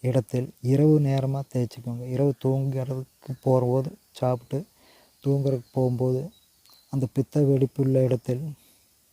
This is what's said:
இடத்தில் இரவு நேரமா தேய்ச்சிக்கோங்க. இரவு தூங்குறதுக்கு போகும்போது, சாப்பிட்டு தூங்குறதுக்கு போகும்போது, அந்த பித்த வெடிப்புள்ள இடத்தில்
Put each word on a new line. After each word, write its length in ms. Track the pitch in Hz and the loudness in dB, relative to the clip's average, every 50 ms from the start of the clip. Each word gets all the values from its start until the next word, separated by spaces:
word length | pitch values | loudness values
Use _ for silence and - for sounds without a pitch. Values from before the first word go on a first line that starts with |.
இடத்தில் 520 | - 127 127 135 117 - - 123 127 - - _ | -4 -2 0 0 -2 -2 -4 -6 -6 -6 -10 _
இரவு 380 | - 123 135 139 151 156 156 151 | -2 0 2 4 4 6 4 4
நேரமா 420 | 143 135 135 135 135 135 135 139 135 - - | 4 2 0 0 -2 -2 -4 -6 -6 -4 -4
தேய்ச்சிக்கோங்க. 540 | 127 123 110 - - 117 120 120 120 123 | -2 -2 -4 -6 -10 -10 -10 -10 -8 -8
இரவு 260 | 127 127 131 139 143 127 - - | -4 -2 0 0 0 0 0 -2
தூங்குறதுக்கு 880 | 131 131 135 135 139 131 135 127 135 131 131 131 - _ _ - - 131 - | -2 0 0 -2 -2 -4 -4 -6 -6 -6 -8 -10 -12 _ _ -12 -12 -10 -4
போகும்போது, 560 | - 135 127 127 123 123 123 135 135 156 202 - _ _ | 2 2 4 4 4 2 0 0 -2 -4 -8 -14 _ _
சாப்பிட்டு 540 | - - 139 123 127 123 123 - - 139 202 - _ _ _ _ _ _ _ _ _ _ - | -8 -4 -2 -2 -2 -2 -6 -8 -8 -8 -8 -10 _ _ _ _ _ _ _ _ _ _ -2
தூங்குறதுக்கு 460 | 135 139 139 135 135 135 123 120 _ | -2 0 0 0 0 -2 -2 -4 _
போகும்போது, 600 | - 131 127 127 123 120 127 127 127 131 147 185 - _ _ _ _ _ _ _ - _ _ _ | -4 -2 0 0 0 0 0 0 0 -2 -4 -8 -12 _ _ _ _ _ _ _ -20 _ _ _
அந்த 180 | - 135 127 117 - | -4 -4 -4 -2 -2
பித்த 300 | 139 127 - - 151 147 | -2 -4 0 0 2 4
வெடிப்புள்ள 600 | 135 139 131 135 131 - - 135 131 131 131 131 | 4 4 4 2 0 0 0 0 2 2 2 2
இடத்தில் 520 | 123 127 120 - - 127 131 156 156 139 - _ _ _ _ _ _ _ _ _ _ | 2 0 -2 -2 -4 -6 -4 -6 -8 -12 -14 _ _ _ _ _ _ _ _ _ _